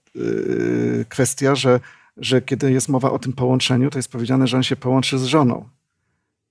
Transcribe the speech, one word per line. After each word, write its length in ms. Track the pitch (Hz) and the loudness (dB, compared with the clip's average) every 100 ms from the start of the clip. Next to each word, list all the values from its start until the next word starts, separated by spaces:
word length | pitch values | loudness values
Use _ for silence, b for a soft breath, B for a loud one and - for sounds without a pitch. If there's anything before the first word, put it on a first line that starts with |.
| _ - | _ -8
y, 880 | - 110 - - 117 85 117 120 110 | -4 -4 -2 -2 0 0 0 -2 -4
kwestia, 460 | - 127 - 139 139 | -2 -2 0 0 2
że, 240 | 135 123 B B B - | 4 2 B B B -10
że 240 | 113 127 | 0 0
kiedy 300 | - 117 139 | 0 -2 0
jest 180 | 131 139 | 0 0
mowa 220 | 131 131 | 0 0
o 80 | 127 | -2
tym 140 | 131 | -4
połączeniu, 560 | 120 127 131 - 123 139 | -2 0 0 2 0 0
to 100 | 135 | -2
jest 120 | - | -8
powiedziane, 360 | 120 117 131 131 | -6 -2 0 2
że 100 | 131 | 0
on 60 | |
się 120 | 123 131 | -2 -2
połączy 420 | 123 131 - 135 | 0 0 0 -2
z 40 | |
żoną 460 | 127 151 127 - - _ _ _ _ _ _ _ _ | 0 4 4 0 -8 _ _ _ _ _ _ _ _